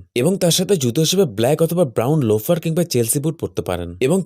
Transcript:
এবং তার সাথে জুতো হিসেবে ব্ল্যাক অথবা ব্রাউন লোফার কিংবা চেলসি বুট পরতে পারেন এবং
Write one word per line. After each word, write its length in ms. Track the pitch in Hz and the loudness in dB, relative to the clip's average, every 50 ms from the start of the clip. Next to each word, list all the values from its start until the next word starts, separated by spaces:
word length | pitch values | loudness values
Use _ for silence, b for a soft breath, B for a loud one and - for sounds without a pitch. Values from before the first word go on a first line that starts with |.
| 87 - _ | -14 -6 _
এবং 180 | 123 123 165 196 190 | -2 0 0 0 0
তার 160 | 190 170 156 - | 0 0 2 0
সাথে 160 | 185 170 202 | 0 0 0
জুতো 240 | 175 127 120 110 147 | 0 0 0 0 0
হিসেবে 240 | 160 151 - 185 196 | 0 0 2 2 0
ব্ল্যাক 340 | 147 101 101 110 127 151 - 160 | 0 0 0 0 0 2 2 0
অথবা 220 | 160 175 170 180 | 0 2 0 -2
ব্রাউন 340 | 131 110 - 113 127 156 160 135 | 0 0 -2 0 0 2 2 2
লোফার 360 | 110 104 107 - - 175 165 | 2 2 2 2 0 -2 -2
কিংবা 220 | - 165 160 156 170 | -2 -2 -2 -2 -2
চেলসি 340 | 160 - 123 117 113 - 147 | 0 0 0 0 0 -2 -2
বুট 160 | 135 - 113 - | -2 -4 -4 -4
পরতে 240 | - 95 - - 90 | -8 -6 -6 -6 -4
পারেন 260 | - 90 87 87 85 87 90 | -4 -4 -4 -6 -8 -4 -2
এবং 180 | 120 131 165 196 175 | 0 0 0 0 0